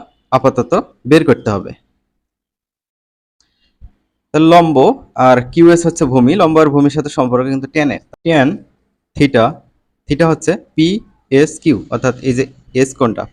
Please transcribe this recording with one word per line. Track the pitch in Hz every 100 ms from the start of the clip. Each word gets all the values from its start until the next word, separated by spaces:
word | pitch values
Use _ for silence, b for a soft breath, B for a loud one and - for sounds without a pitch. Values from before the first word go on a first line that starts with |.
| - _ -
আপাতত | 131 135 123 120 185 - _ 123
বের | 156 156
করতে | 123 - 101
হবে। | - - _ _ _ _ _ _ _ _ _ _ _ _ _ _ _ _ _ _ _ _ - _ _ _ _
তো | 151 160
লম্ব | 175 170 139 156 269 - - 127
আর | 123 123
কিউএস | - 170 170 170
হচ্ছে | 160 143
ভূমি, | 127 123 190
লম্ব | 165 156
আর | 156
ভূমির | 143 143 143
সাথে | 147 -
সম্পর্ক | 127 123 131
কিন্তু | 135 135
ট্যান | 156 151
এর, | 95 _ _
ট্যান | 165 160 131 175 - _ _ _ _ -
theta, | 98 113 117 165 _ _ _ _ -
theta | 147 165
হচ্ছে | 160 - 202 -
পিএসকিউ, | - 160 208 - _ - 135 156 - 165 110 -
অর্থাৎ | 120 127 123 131
এই |
যে | 127 - _ _
এস | 127 135 -
কোণটা | 123 98 95